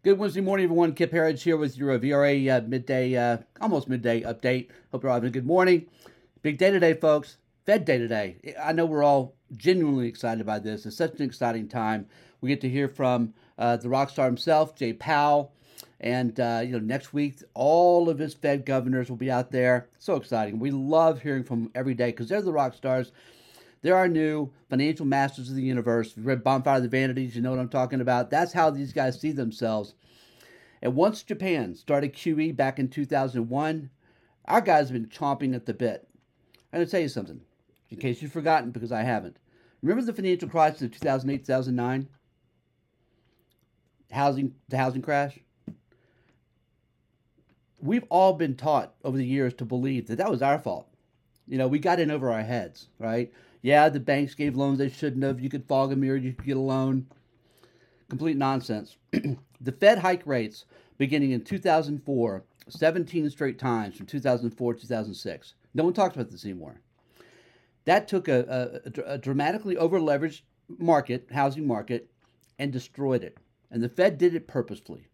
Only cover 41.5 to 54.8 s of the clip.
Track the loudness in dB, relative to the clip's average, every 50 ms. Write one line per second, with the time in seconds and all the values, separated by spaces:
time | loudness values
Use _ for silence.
41.5 | -2 -2 0 -2 -2 -2 -2 -2 -2 -4 -6 -10 _ _ _ _ _ _ _ _
42.5 | _ _ _ _ _ _ _ _ _ _ _ _ _ _ _ _ _ _ _ _
43.5 | _ _ _ _ _ _ _ _ _ _ _ _ -4 0 0 0 0 0 -4 -4
44.5 | -6 _ _ -6 -2 0 0 0 -2 -4 -4 -2 -2 -2 -2 -2 -6 -16 _ _
45.5 | _ _ _ -20 -20 _ _ _ _ _ _ _ _ _ _ _ _ _ _ _
46.5 | _ _ _ _ _ _ _ _ _ _ _ _ _ _ _ _ _ _ _ _
47.5 | _ _ _ _ _ _ -4 -2 -2 -2 -2 2 4 6 6 6 4 2 0 -2
48.5 | -2 -2 0 2 2 2 0 -4 _ _ -6 -4 -2 -2 -2 0 0 0 0 0
49.5 | -2 -6 -8 -4 -4 -2 -2 -2 -2 -4 -4 -6 -4 -2 -2 -2 0 0 2 2
50.5 | 2 0 -2 -6 -8 -8 -10 _ _ _ _ _ _ _ _ _ _ _ _ -6
51.5 | -2 0 0 2 0 2 2 2 2 2 2 0 0 -2 0 -2 -2 -2 -2 -4
52.5 | -4 -4 -4 -6 -14 -20 -20 _ _ _ -6 -4 -2 -2 -4 -4 _ -20 _ _
53.5 | _ _ 2 6 6 8 8 6 4 0 0 0 0 0 0 -4 -4 -4 -4 -2
54.5 | -2 0 0 0 0 0